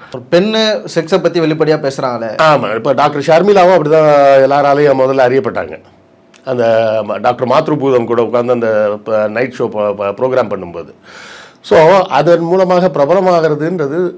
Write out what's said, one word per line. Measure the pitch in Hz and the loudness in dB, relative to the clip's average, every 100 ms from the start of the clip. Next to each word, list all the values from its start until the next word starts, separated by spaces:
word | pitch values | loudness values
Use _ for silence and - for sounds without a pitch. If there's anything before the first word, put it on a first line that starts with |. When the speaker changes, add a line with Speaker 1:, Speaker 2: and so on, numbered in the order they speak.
| - | -18
Speaker 1:
ஒரு | 127 120 | -16 -2
பெண்ணு | 170 208 220 220 202 190 | 0 0 -2 -2 -4 -4
செக்ஸை | 170 156 190 | -6 -2 -2
பத்தி | 165 175 | 0 0
வெளிப்படையா | 160 156 151 156 | -2 0 0 0
பேசுறாங்களே. | 139 135 135 120 113 107 | -2 -4 -6 -6 -6 0
Speaker 2:
ஆமா, | 156 147 107 | 2 2 0
இப்ப | 113 120 | -4 -2
டாக்டர் | 127 147 147 143 | 0 0 -2 0
ஷர்மிளாவும் | 160 190 | 2 4
அப்படிதான் | 202 180 185 147 160 151 147 139 139 135 | 4 4 4 2 2 4 4 6 4 4
எல்லாராலையும் | 143 143 143 147 135 | 2 2 2 2 2
முதல்ல | 131 135 | 0 2
அறியப்பட்டாங்க. | 127 131 117 101 82 76 - _ _ _ _ _ | 2 2 -2 -6 -8 -12 -20 _ _ _ _ _
அந்த | - 127 117 113 113 110 104 | -8 -2 0 2 0 -2 -4
ம-, | 104 | -4
டாக்டர் | 117 123 127 | -4 -2 0
மாத்ருபூதம் | 135 156 151 135 127 | 0 0 -2 0 0
கூட | 113 117 | 0 -2
உட்கார்ந்து | 113 120 120 | 0 -2 -2
அந்த | 120 113 107 107 104 | -2 0 0 0 -4
ப-, | 104 110 107 | -4 -4 -2
நைட் | 110 110 - | -4 -6 -4
ஷோ | 120 | -6
ப-, | 104 104 101 | -4 -4 -4
ப-, | 101 | -6
ப்ரோக்ராம் | 101 127 127 113 | -4 -2 -2 -2
பண்ணும்போது. | 98 90 85 82 - - - - - - _ | -6 -10 -14 -16 -20 -20 -20 -20 -20 -20 _
So, | - 175 160 | 0 4 4
அதன் | 190 185 135 151 170 | 4 2 0 2 0
மூலமாக | 165 185 185 180 180 | 0 0 2 2 0
பிரபலமாகிறதுன்றது | 151 143 185 185 175 160 147 156 180 143 156 180 | 0 0 2 2 2 0 -2 -4 -4 -4 -4 -6